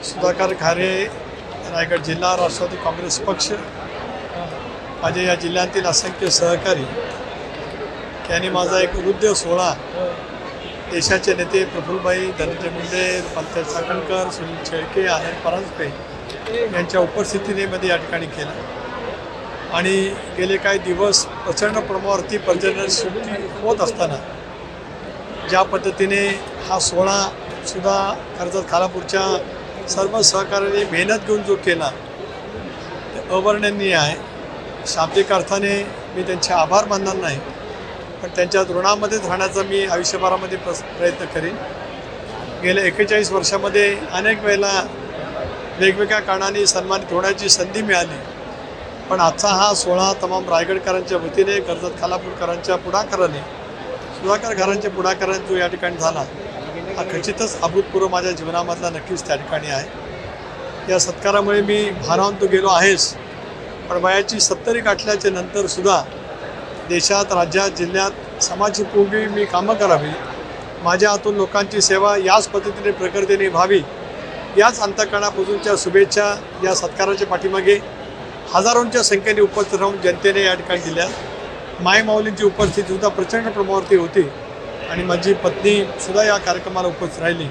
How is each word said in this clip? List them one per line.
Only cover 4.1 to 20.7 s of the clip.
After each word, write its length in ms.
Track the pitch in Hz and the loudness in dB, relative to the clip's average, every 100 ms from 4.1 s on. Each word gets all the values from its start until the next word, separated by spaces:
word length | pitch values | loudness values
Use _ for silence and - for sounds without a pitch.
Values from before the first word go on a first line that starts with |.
| - - 175 170 - - - - - | -10 -10 -8 -8 -10 -10 -12 -12 -4
माझे 240 | 165 165 180 | -2 0 2
या 100 | 175 | 2
जिल्ह्यातील 500 | 170 180 180 190 185 | 0 0 0 0 2
असंख्य 440 | 160 185 185 190 | 2 0 -2 2
सहकारी, 560 | - 170 175 190 170 131 - - - - - - - - - - - - - - | 4 4 2 2 0 0 -6 -6 -8 -10 -10 -10 -10 -10 -10 -10 -10 -12 -10 -2
यांनी 200 | 170 185 | -2 0
माझा 300 | 185 180 185 | 0 2 4
एक 160 | 175 - | 2 2
वृद्ध 380 | - 196 214 | 0 2 2
सोहळा, 400 | 202 170 175 180 135 - 170 180 170 - - - - - - - | 2 2 2 2 0 -6 -4 -4 -6 -10 -10 -10 -10 -10 -10 -4
देशाचे 420 | 175 160 190 185 | -2 2 2 2
नेते 320 | 180 175 190 185 | 0 2 2 0
प्रफुल्लभाई 540 | 170 156 185 180 180 | -4 -4 -2 0 0
धनंजय 500 | 185 180 165 170 170 | -2 -2 -4 -4 -6
मुंडे, 480 | 170 170 180 185 180 | -6 -6 -2 0 -2
रूपांतर 440 | 175 - 156 170 | -4 -6 -4 -4
चाकणकर, 680 | 151 170 170 185 170 185 180 | -4 -4 -4 -4 -2 -2 -2
सुनील 240 | - 165 165 - | -4 -8 -8 -6
शेळके, 420 | 165 160 202 185 | -6 -2 0 2
आनंद 380 | 165 165 170 170 | 2 -2 -4 -2
परांजपे 400 | 180 190 - 147 143 - - - - - 233 226 | -2 -4 -6 -6 -6 -12 -12 -12 -10 -6 -2 0
यांच्या 280 | 180 175 185 | 0 0 2
उपस्थितीमध्ये 880 | 175 208 202 202 202 196 196 185 185 | 2 2 -2 -2 -2 -2 -2 -2 0
या 60 | 170 | 0
ठिकाणी 300 | - 170 160 | 0 -4 -4
केला. 260 | 160 147 - - - - - - - - - - - - | -6 -8 -8 -10 -10 -10 -8 -8 -8 -10 -10 -10 -10 -4
आणि 420 | 170 180 190 190 196 - - | 0 2 2 2 -4 -8 -4
गेले 200 | 185 196 | 0 2
काही 220 | 202 | 2